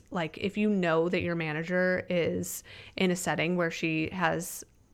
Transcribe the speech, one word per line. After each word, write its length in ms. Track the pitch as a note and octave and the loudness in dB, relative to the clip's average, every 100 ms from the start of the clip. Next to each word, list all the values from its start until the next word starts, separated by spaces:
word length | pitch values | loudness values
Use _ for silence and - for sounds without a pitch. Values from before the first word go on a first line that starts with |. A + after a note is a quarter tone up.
| - | -6
Like, 260 | F#3 D#3+ - | -4 -4 -4
if 200 | F#3+ G#3 | -4 0
you 120 | G#3+ | 2
know 400 | G3+ F3 D#3+ E3+ | 4 4 4 4
that 120 | F3+ | 2
your 140 | F3 E3+ | 0 -2
manager 720 | D#3+ D3+ E3 F3+ F#3 F#3 - | -2 -2 0 2 2 2 0
is 540 | F3+ D#3+ F3+ F3 - - - - - | 0 2 0 -4 -8 -12 -18 -12 0
in 160 | F#3 | 2
a 40 | F3+ | 2
setting 420 | - D3+ D#3+ F3+ | 0 0 2 2
where 140 | E3 | 0
she 380 | - E3 D#3 D#3 | 0 -2 0 -2
has, 520 | F#3+ E3 D#3+ F3+ - - _ _ | 0 0 0 -4 -10 -14 _ _